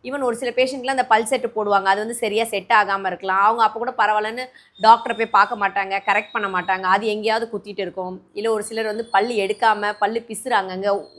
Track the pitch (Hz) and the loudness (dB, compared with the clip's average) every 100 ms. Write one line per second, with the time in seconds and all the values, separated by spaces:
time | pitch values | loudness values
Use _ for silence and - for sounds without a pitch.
0 | 247 285 254 226 254 247 262 269 247 269 | -8 -4 -2 -2 -4 0 0 0 -2 -2
1 | 254 226 233 254 233 214 208 196 190 202 | 2 2 2 -2 -2 -4 0 2 2 0
2 | 220 226 214 208 226 202 185 220 196 196 | -2 -4 -2 -2 -2 -4 2 2 4 0
3 | 196 175 190 190 202 233 220 220 233 233 | -2 -4 -2 2 2 4 2 0 -6 0
4 | 214 214 214 233 254 - _ _ 220 233 | 2 2 -2 -6 -12 -16 _ _ 6 6
5 | 247 208 226 196 208 226 196 202 190 196 | 4 -4 2 4 2 0 -2 -2 -2 -2
6 | 208 202 214 226 202 185 175 185 185 196 | 0 -2 -2 -4 -2 -2 -2 -2 2 2
7 | 214 214 214 220 226 208 208 196 180 190 | 2 -2 0 -2 -2 -8 -10 -8 -8 -6
8 | 185 185 _ 208 220 214 208 220 220 214 | -8 -10 _ -6 -2 -2 -4 -6 -4 -6
9 | 226 196 233 226 196 208 226 208 208 208 | 0 0 2 -2 -2 2 2 2 -2 -2
10 | 208 226 226 220 262 220 190 185 202 202 | -2 -2 -8 -12 0 0 0 -4 -2 -2
11 | - | -4